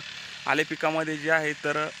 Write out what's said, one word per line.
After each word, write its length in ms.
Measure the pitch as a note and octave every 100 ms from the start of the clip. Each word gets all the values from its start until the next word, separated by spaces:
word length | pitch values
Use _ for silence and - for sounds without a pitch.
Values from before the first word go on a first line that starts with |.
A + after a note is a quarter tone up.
| - - - - C3
आले 160 | C#3
पिकामध्ये 540 | D#3 D#3 D#3 D#3+ D#3 D3+
जे 140 | D3+
आहे 220 | D#3+ D3+
तर, 340 | C#3+ D3 D3 D#3 -